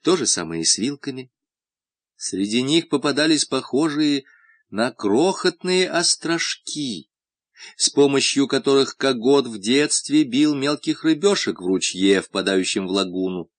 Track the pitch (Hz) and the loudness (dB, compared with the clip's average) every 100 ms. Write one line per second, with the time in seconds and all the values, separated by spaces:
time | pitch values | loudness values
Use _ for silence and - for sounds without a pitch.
0 | 151 180 117 - 82 82 80 - 120 143 | 2 0 0 -2 -4 -4 -2 0 -2 -6
1 | - 131 127 _ _ _ _ _ _ _ | -10 -12 -16 _ _ _ _ _ _ _
2 | _ _ - 92 101 117 131 165 - 143 | _ _ -8 -4 -2 0 2 0 0 -2
3 | 147 143 156 151 - 131 - 135 160 147 | 0 0 2 2 0 -4 -2 -2 0 0
4 | 151 139 _ _ _ _ _ 98 120 - | 0 -2 _ _ _ _ _ -4 -4 -2
5 | 104 110 180 185 180 - 180 185 180 156 | 0 2 2 0 -4 -2 -2 0 0 0
6 | 170 - 151 165 - - - 151 139 90 | -2 -2 -4 -4 -4 -8 -10 -8 -8 -8
7 | - _ _ _ _ _ - - - 143 | -12 _ _ _ _ _ -20 -4 -2 4
8 | 143 139 - 139 135 135 139 139 123 - | 4 4 0 0 0 0 2 2 2 0
9 | 139 123 120 139 123 107 101 139 147 - | -2 2 4 4 2 -6 0 2 2 -2
10 | - 151 143 123 151 139 139 147 - 147 | 0 2 2 2 2 2 -2 -2 -4 -2
11 | 160 156 196 196 - 82 90 92 - 92 | 0 2 2 2 -2 -4 -2 -2 -2 0
12 | 98 98 - 98 92 95 92 101 95 98 | 4 4 2 -4 0 0 0 -4 -2 -2
13 | 92 92 92 90 82 | -2 -4 -4 -4 -10